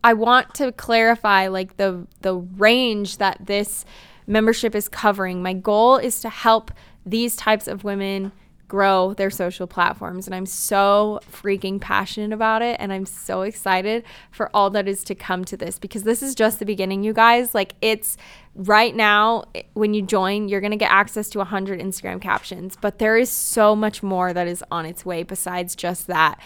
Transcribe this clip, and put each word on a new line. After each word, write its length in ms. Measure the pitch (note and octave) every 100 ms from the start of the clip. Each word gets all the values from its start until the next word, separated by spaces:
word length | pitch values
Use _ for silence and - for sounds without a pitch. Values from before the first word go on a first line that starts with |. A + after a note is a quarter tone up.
| A#3
I 80 |
want 400 | A3 A3+ B3 -
to 180 | - C4+
clarify, 800 | - - A3+ A3+ A#3 G#3 G3 F#3+
like, 260 | F#3 F#3+ -
the, 320 | G3 F3+ F3 _
the 160 | F#3+ F3+
range 800 | F3+ F#3 G#3+ B3 B3 G#3 G3 -
that 280 | G3 - F#3
this 380 | G3+ G#3 - - - - - -
membership 480 | G#3+ A3 A3+ A#3 G#3+
is 120 | -
covering. 540 | - G#3+ G3 F#3 F3+
My 100 | F#3
goal 460 | F#3 F#3+ G#3 A#3 C4+
is 240 | B3 -
to 80 | A3+
help 420 | - A#3 A3 A3 - - - F#3+
these 300 | A3+ A#3+ -
types 320 | - G#3+ -
of 160 | G3+
women 480 | G#3 G3 G3 G3 G3 - _ _ -
grow 460 | G3 G3 F#3+ F#3 G3+
their 160 | G3
social 360 | - F3+ - F3+
platforms, 600 | - F3 F3+ F#3 F3+ F#3+
and 80 | F#3
I'm 100 | F#3+
so 760 | - - G3 G3 G#3 G#3+ G#3 -
freaking 520 | - G3+ G3 F#3+ G3
passionate 500 | - G3 G3 - G#3
about 300 | G#3+ A3 A3
it, 160 | A#3+ A#3
and 140 | G3+
I'm 140 | F#3+ F#3+
so 340 | - - F#3+
excited 600 | G3 - G3 F#3 G3 A#3 A3+ - -
for 200 | - G#3+ G#3+
all 140 | G3
that 180 | G3+ G3
is 160 | G3 -
to 100 | G3
come 280 | - F#3 F#3
to 120 | G3
this, 220 | E3 -
because 240 | G3 A3
this 180 | G#3 B3
is 140 | C4+ C4
just 240 | A3 A3
the 60 | G#3
beginning, 380 | G3 F#3+ G3
you 80 | G#3
guys. 400 | A3 A3+ A#3+ B3
Like, 200 | G#3+ G3 -
it's 340 | A3 A3 - - - - - -
right 400 | F#3+ G#3+ A#3 F3+
now, 500 | G#3 G#3 G#3+ A#3 - -
i-, 80 | -
when 200 | G#3+ G#3+
you 100 | G#3+
join, 440 | G3 G#3 F#3+ G#3 G#3
you're 140 | G3
gonna 160 | G3+ G#3+
get 140 | A3
access 360 | G3 G#3 A3 G#3+
to 100 | G#3
a 40 | F#3
hundred 360 | G3 F#3+ F#3
Instagram 400 | G3 F#3 F#3+ F#3
captions, 560 | G3 F#3+ - F3+ F#3 -
but 200 | G#3 -
there 180 | A3 A3+
is 120 | B3
so 460 | - - - G#3+ G#3+
much 280 | G#3+ -
more 280 | G3 F#3 F3+
that 160 | F3 F3
is 160 | F3 -
on 140 | E3+ D#3+
its 180 | E3+
way 200 | F#3 E3+
besides 520 | E3+ F#3+ F3+ F3+ F3+ -
just 320 | F3 F3+ -
that. 320 | E3+ D#3 -